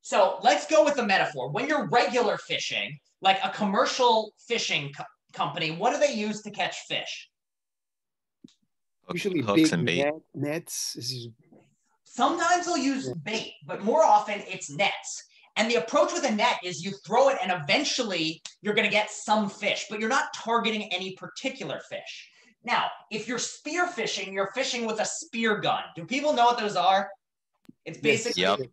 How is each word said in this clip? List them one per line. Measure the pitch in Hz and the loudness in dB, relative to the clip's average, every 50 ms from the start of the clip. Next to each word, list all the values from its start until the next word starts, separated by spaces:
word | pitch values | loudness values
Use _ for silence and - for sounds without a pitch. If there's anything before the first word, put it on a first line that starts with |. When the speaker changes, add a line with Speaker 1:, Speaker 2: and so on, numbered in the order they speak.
Speaker 1:
So | _ - 254 214 196 185 - - - | _ 0 4 4 4 4 4 4 4
let's | 247 294 285 - | 4 4 4 2
go | - 311 294 311 | 4 6 6 6
with | 294 277 | 6 4
the | 254 214 | 0 2
metaphor. | 202 190 170 151 - - 131 123 143 | 2 2 2 2 0 -2 -6 -6 -4
When | 147 208 262 | -4 -4 -2
you're | 294 311 285 220 165 | 0 0 0 0 2
regular | 208 247 285 247 214 247 233 208 202 | 2 4 4 4 2 2 2 2 0
phishing, | - - - 156 - - - 123 107 101 113 147 143 _ _ _ _ | -2 -4 -6 -6 -4 -4 -4 -4 -4 -4 -6 -8 -14 _ _ _ _
like | 175 190 190 190 - | 2 2 2 2 0
a | 202 | -4
commercial | - - 214 196 196 226 277 269 - - 254 240 226 220 220 214 _ _ _ | -2 -2 -2 0 2 2 2 2 2 4 4 6 6 4 2 -2 _ _ _
fishing | - 233 214 - - 180 156 143 139 143 | -4 -4 -2 -2 -2 -2 -4 -4 -6 -10
co-, | - 151 - _ _ _ _ | -14 -16 -16 _ _ _ _
company, | - - 175 151 143 170 160 156 | -4 -4 -4 -4 -2 -4 -4 -4
what | 160 170 202 247 285 | -4 0 0 0 2
do | 277 | 2
they | 294 277 240 | 2 2 2
use | 214 208 214 208 208 | -2 -4 -4 -4 -6
to | - 208 | -10 -12
catch | 196 190 180 - - - - - | -6 -4 -4 -4 -4 -10 -8 -6
fish? | 156 - - - - - - _ _ _ _ _ _ _ _ _ _ _ _ _ _ _ _ _ _ _ _ _ _ _ - - _ _ _ _ _ _ _ _ _ _ _ | -6 -6 -6 -8 -12 -12 -14 _ _ _ _ _ _ _ _ _ _ _ _ _ _ _ _ _ _ _ _ _ _ _ -20 -20 _ _ _ _ _ _ _ _ _ _ _
Speaker 2:
Hook-, | 92 90 | -8 -8
Speaker 3:
Usually | 87 - 202 180 156 | -4 -2 0 0 0
Speaker 2:
hooks | 123 104 101 - | 2 4 4 6
Speaker 3:
big | 160 - 95 | 6 6 4
Speaker 2:
and | 85 82 | 2 2
bait. | 123 - 90 139 | 2 2 2 2
Speaker 3:
net-, | 147 151 - _ _ - | 0 0 -4 _ _ -8
nets. | - 139 147 151 170 - - - - - - - | -6 -4 -4 -4 -6 -6 -8 -8 -6 -6 -6 -8
This | - 120 127 | -8 -8 -8
is | 131 123 117 117 113 _ _ _ - - _ _ _ _ _ _ _ _ _ | -8 -8 -10 -14 -16 _ _ _ -20 -20 _ _ _ _ _ _ _ _ _
Speaker 1:
Sometimes | _ - - 247 302 330 349 330 339 359 349 339 | _ -2 0 0 0 2 0 2 2 2 2 2
they'll | 349 339 | -2 -2
use | 294 254 277 269 - 135 | 0 0 0 -2 -2 -4
Speaker 3:
Yeah. | 127 123 165 - | -6 -8 -8 -8
Speaker 1:
bait, | 208 220 220 - - - _ - | -6 -6 -6 -6 -8 -14 _ -12
but | 139 180 - | -10 -10 -4
more | 196 220 277 320 320 | 0 2 4 6 6
often | 220 214 208 - 214 208 202 | 8 6 6 4 0 -6 -8
it's | 190 - 196 - - - | -8 -10 -12 -12 -12 -12
nets. | 143 160 196 196 - - - - - - - _ _ _ _ _ _ | -2 -2 -2 0 -2 -4 -10 -12 -14 -14 -16 _ _ _ _ _ _
And | - 220 226 | -2 0 2
the | 240 | 2
approach | - - - - 294 349 359 339 | 0 0 2 2 2 4 4 0
with | 320 - | -2 0
a | 226 | 0
net | 214 208 226 254 269 - - | 0 2 2 2 2 0 -4
is | 180 151 139 170 | -8 -8 -6 -8
you | 196 | -8
throw | - - - 156 208 247 277 269 | -10 -10 -6 2 4 6 6 6
it | - - | 4 2
and | - 190 | -2 -2
eventually | 180 175 143 165 202 262 294 - - - 240 208 185 165 156 160 165 - _ - - _ | -2 -2 0 0 0 2 2 -2 -2 -2 -2 -2 -2 -2 -2 -2 -4 -6 _ -20 -20 _
you're | - 208 202 | -4 0 0
gonna | 220 214 202 | 2 2 2
get | 202 208 214 - | 2 0 0 -2
some | - - - - 214 220 208 202 | -8 -10 -2 0 2 2 2 -2
fish, | - - 208 196 - - - - | -4 -4 -4 -2 -2 -2 -6 -8
but | 208 208 | -6 -6
you're | 226 226 | -2 0
not | 262 277 302 - - | 0 0 0 -2 -8
targeting | - - 220 240 277 196 220 214 214 208 - 180 | -10 -4 0 0 0 2 0 -2 -2 -6 -6 -6
any | 180 190 190 185 | -6 -6 -8 -10
particular | - 180 - - - - 262 - - 180 147 - - - - | -12 -16 -16 -14 -8 -6 -6 -6 -6 -8 -8 -8 -10 -10 -12
fish. | 120 - - - - - - - _ _ _ _ _ _ _ | -14 -12 -12 -14 -16 -16 -18 -20 _ _ _ _ _ _ _
Now, | 226 240 - - - - - - _ | -2 0 0 0 -2 -6 -10 -14 _
if | 208 - - | -10 -8 -6
you're | 220 254 226 | -6 -6 -6
spear | - - - - _ 294 311 359 359 | -6 -8 -10 -10 _ -6 -2 -2 -2
fishing, | - - 226 208 202 - 202 196 190 | -2 -2 -6 -6 -4 -4 -6 -8 -6
you're | 190 196 196 196 - | -4 -4 -4 -2 -2
fishing | 254 262 262 254 240 233 | -4 -4 -2 -2 -4 -4
with | 220 220 214 | -4 -2 -2
a | - | -2
spear | - - - - - - 226 226 220 208 190 | -4 -4 -8 -12 -8 -6 -2 0 0 0 2
gun. | 156 - - - - - - | 0 0 0 0 -4 -10 -12
Do | 165 170 | -14 -8
people | - 247 285 285 302 285 | -4 -4 0 0 2 4
know | 240 240 | 6 6
what | 240 240 240 | 4 4 2
those | 214 202 180 | -2 -2 0
are? | 180 170 185 190 196 - - - _ _ _ _ _ _ _ _ _ _ - _ _ _ | 2 4 4 4 4 2 -2 -10 _ _ _ _ _ _ _ _ _ _ -20 _ _ _
It's | 160 165 - 147 | -14 -12 0 2
Speaker 3:
Yes. | 151 139 120 - | 2 4 4 2
Speaker 1:
basically, | 233 - 92 90 | -2 0 2 4
Speaker 2:
Yep. | 92 101 131 131 123 | 4 2 2 -2 -10